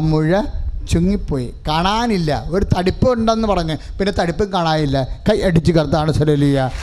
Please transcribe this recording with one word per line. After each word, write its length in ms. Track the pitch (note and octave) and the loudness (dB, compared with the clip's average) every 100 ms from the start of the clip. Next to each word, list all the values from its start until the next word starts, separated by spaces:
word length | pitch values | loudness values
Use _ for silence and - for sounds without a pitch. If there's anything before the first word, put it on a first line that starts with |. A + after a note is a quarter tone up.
| D#3 | 2
മുഴ 200 | D#3 D#3 F#3+ - - - - - | 2 2 0 0 -4 -4 -6 -2
ചുങ്ങിപ്പോയി, 560 | E3+ F3+ G3+ - C#3 A#2+ - - | 0 2 0 -2 -4 -6 -8 -4
കാണാനില്ല. 640 | D#3 F#3 A3 A#3+ G3 D#3 B2 C#3 | -2 0 0 0 0 0 -2 -2
ഒരു 120 | F3+ G3+ | -2 0
തടിപ്പ് 340 | F3+ F#3 - B3+ | 0 0 0 0
ഉണ്ടെന്ന് 340 | A#3+ A3+ A3 A3 | 2 0 0 0
പറഞ്ഞ് 240 | F3+ D#3+ D3 - - | 0 -2 -4 -8 -4
പിന്നെ 140 | G3 G3+ | -2 0
തടിപ്പും 280 | E3+ E3 G#3 F#3 | -2 -2 -2 0
കാണാനില്ല. 420 | E3 D#3 D3 C3+ B2+ - - | 0 0 0 0 -2 -2 0
കൈ 100 | G#3 F#3+ | 2 2
അടിച്ച് 240 | E3 D3 E3 | 2 4 2
കർത്താവിനെ 360 | D3+ E3 D#3 - | 2 0 0 2
ഹല്ലേലൂയ. 400 | D3+ D3 C#3+ C#3 B2+ - | 2 4 4 2 0 -4